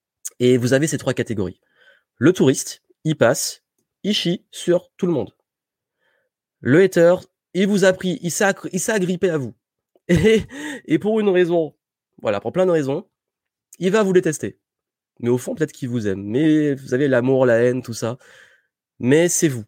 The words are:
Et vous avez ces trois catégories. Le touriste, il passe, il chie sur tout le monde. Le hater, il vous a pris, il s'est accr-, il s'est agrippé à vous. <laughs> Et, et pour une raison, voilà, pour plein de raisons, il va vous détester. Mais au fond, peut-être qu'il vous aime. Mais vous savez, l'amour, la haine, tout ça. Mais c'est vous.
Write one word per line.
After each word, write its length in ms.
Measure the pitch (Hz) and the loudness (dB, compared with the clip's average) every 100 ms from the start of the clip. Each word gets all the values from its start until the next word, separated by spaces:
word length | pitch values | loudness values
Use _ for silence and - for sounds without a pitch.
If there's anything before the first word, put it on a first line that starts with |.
| _ _ - - | _ _ -14 0
Et 180 | 123 127 | 2 2
vous 160 | 120 | 2
avez 140 | 135 156 | 0 0
ces 100 | 135 | -4
trois 160 | - | -4
catégories. 460 | 127 117 107 92 - _ _ _ _ _ - | -4 -4 -4 -6 -8 _ _ _ _ _ 0
Le 180 | 135 | 2
touriste, 500 | 185 147 143 - - _ _ | 4 2 2 -2 -12 _ _
il 140 | 156 151 | -4 0
passe, 460 | 117 147 - - _ _ _ _ | 2 0 -4 -10 _ _ _ _
il 100 | 190 | -4
chie 320 | 208 170 170 _ | -4 -2 -6 _
sur 380 | - - 175 - - | -10 -2 -2 -2 -6
tout 80 | 180 | -2
le 80 | |
monde. 220 | 151 98 - _ _ _ _ _ _ _ _ _ _ _ _ | -2 -4 -12 _ _ _ _ _ _ _ _ _ _ _ _
Le 200 | - 147 | 0 2
hater, 340 | 190 180 170 180 - _ _ | 4 4 4 2 -2 _ _
il 140 | 175 196 | -2 0
vous 180 | 208 190 | 2 2
a 80 | |
pris, 240 | 185 185 165 | 2 -2 -4
il 100 | 170 | -4
s'est 140 | - 202 | -2 -2
accr-, 240 | 190 160 | -2 -6
il 80 | 185 | -6
s'est 140 | - | -4
agrippé 360 | 220 175 180 190 | -2 -2 -2 -2
à 80 | 160 | -2
vous. 160 | 120 - _ _ | -6 -12 _ _
<laughs> 280 | _ _ - | _ _ 0
Et, 360 | 175 202 220 - 277 302 277 - | 2 4 2 -2 -12 -14 -12 -2
et 140 | 156 | -2
pour 200 | 202 220 | 0 0
une 80 | 208 | 2
raison, 480 | 180 170 175 151 - _ _ _ _ | 2 2 0 -2 -6 _ _ _ _
voilà, 180 | 120 101 | -4 -2
pour 140 | 113 | -2
plein 120 | 170 185 | -2 2
de 60 | |
raisons, 380 | 165 135 147 - _ _ _ _ _ _ - | 2 0 -4 -8 _ _ _ _ _ _ -6
il 140 | 185 | -2
va 120 | 214 | 0
vous 100 | 196 | 2
détester. 440 | 180 175 147 101 - _ _ _ _ _ _ | 2 0 -2 -8 -10 _ _ _ _ _ _
Mais 80 | 117 | -2
au 100 | 123 | -2
fond, 160 | - | -2
peut-être 200 | 240 151 | -6 -6
qu'il 160 | - 127 | -6 -8
vous 180 | 120 104 | -4 -4
aime. 160 | 95 | -4
Mais 520 | 101 120 160 156 147 135 | -4 0 2 2 0 -4
vous 120 | 135 | -4
savez, 220 | 127 143 | -2 0
l'amour, 360 | 127 123 131 127 | 0 2 2 4
la 120 | 117 | 4
haine, 240 | 123 127 | 2 0
tout 120 | 120 | -6
ça. 240 | 113 113 127 _ - - _ _ _ _ - | -8 -8 -8 _ -20 -20 _ _ _ _ -6
Mais 280 | 120 151 170 | 0 2 2
c'est 220 | - 165 | 0 -2
vous. 160 | 123 | -2